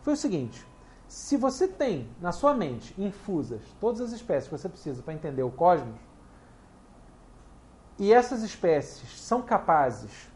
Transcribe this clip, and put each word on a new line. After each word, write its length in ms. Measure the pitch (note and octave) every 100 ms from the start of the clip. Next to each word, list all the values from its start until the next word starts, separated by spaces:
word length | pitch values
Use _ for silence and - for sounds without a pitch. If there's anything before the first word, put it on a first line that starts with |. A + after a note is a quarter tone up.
foi 120 | -
o 40 | D4
seguinte: 480 | C#4 E3+ A#2+ - - - - - -
se 260 | - -
você 320 | C#4+ C4 C4 F#4
tem 420 | - C#4 D#3 A2+ -
na 100 | F3
sua 220 | - C#4+
mente 420 | C4 D#3 A#2 - -
infusas 640 | G3 F#3+ - E3+ A#2 A2 - -
todas 180 | A3 A#3
as 140 | A#3+
espécies 340 | A#3 - D3 -
que 100 | D3
você 120 | F#3
precisa 340 | - D#3 B2
pra 100 | A#2
entender 300 | D#3 D#3+ C3
o 80 | B2+
cosmos, 480 | - E3+ E3+ A#2+ A2 - - - - - - - - - - - - - - - - - - - -
e 140 | G3+
essas 300 | A#3 A#3+ B3
espécies 760 | A3 - F3+ D3+ C3+ - - -
são 220 | - -
capazes 880 | - G#3+ - D#3+ C3 A2 A2 - -